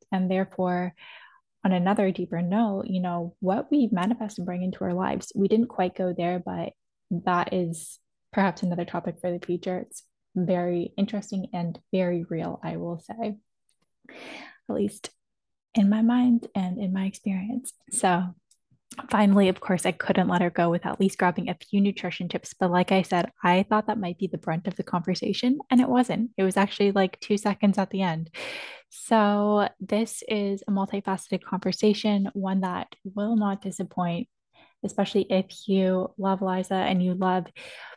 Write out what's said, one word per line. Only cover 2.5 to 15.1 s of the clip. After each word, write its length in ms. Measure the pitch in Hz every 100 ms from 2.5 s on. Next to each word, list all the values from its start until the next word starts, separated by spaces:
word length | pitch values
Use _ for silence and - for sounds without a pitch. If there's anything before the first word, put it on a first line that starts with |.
| 202 226 196 -
you 140 | 185
know, 340 | 180 175 170 -
what 300 | 185 220 -
we 180 | 294 226
manifest 480 | 196 190 247 214 -
and 60 | 180
bring 180 | 180
into 200 | 185 -
our 100 | 190
lives, 380 | 180 190 - - -
we 120 | 196
didn't 200 | 220 233
quite 280 | - 185 -
go 180 | 185
there, 280 | 180 175 180
but 300 | 180 180 165 - _ _ -
that 420 | 170 185 175 -
is 460 | 185 170 165 - - _ _ _
perhaps 300 | - 190 175
another 220 | 180 175 175
topic 340 | 175 175 165
for 100 | 180
the 140 | 175 -
future. 320 | 175 190 180
It's 240 | - - - _ _ 185
very 580 | 175 180 175 175 170 -
interesting 500 | 202 208 - 190 185
and 240 | 180 170 - _
very 320 | 190 180 175
real, 360 | 170 165 165 -
I 140 | 165 165
will 220 | 170 170
say, 360 | - 220 214 208 _ _ _ _ _ _ -
at 640 | - - - - - - 208
least 340 | 202 - -